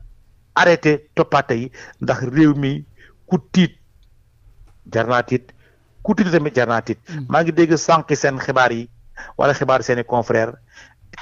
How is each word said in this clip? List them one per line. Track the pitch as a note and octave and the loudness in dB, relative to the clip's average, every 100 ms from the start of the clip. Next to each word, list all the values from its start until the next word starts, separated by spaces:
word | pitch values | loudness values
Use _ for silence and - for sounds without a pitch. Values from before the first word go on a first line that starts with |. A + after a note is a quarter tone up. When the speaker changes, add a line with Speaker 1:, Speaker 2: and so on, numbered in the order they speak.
| - - _ _ _ | -20 -20 _ _ _
Speaker 1:
arrêté | - F3 E3 D#3 D3 - | 0 2 4 2 0 -2
toppaate | - D#3+ C#3+ - | -4 0 0 0
yi, | A#2 B2+ - - - | -4 -6 -14 -20 -12
ndax | B2+ B2+ B2 | -4 -4 -2
réew | C3+ D#3 | 2 4
mi | C#3+ C#3 D3 D3 - - _ - | 4 -2 -4 -10 -20 -20 _ -4
ku | F3+ - | -4 0
tiit | F#3 E3+ - _ _ _ _ _ _ - _ - - - | 0 0 -2 _ _ _ _ _ _ -20 _ -20 -20 -6
jar | A2+ A2+ | -4 0
naa | B2 | -2
tiit, | - B2+ - - _ _ _ _ | 0 -4 -6 -20 _ _ _ _
ku | - | -4
tiit | G#3 F3+ | 0 2
tamit | E3 D3 | 2 0
jar | B2+ A#2 | -2 0
naa | A2+ | -2
tiit. | A2+ A2 - | -4 -8 -8
Speaker 2:
Mm. | D#3 B2 | -12 -2
Speaker 1:
Maa | D3 | -2
ngi | E3 | 0
dégg | D#3+ E3 D#3+ | 2 2 2
sànq | - D#3+ - C#3+ | 2 0 2 -2
seen | C#3+ C3 | -2 -4
xibaar | C3+ C3 B2 | -4 0 0
yi, | A#2 A#2+ - - - - - | 0 -10 -18 -20 -20 -18 -2
wala | C3+ | -2
xibaar | C3+ C3+ C3 | 0 0 0
seeni | A#2 A#2+ | 0 -4
confrères, | A#2 A#2+ A2+ A2+ A2+ C3 _ - - _ - - | -2 -2 0 -2 -2 -6 _ -20 -20 _ -20 -12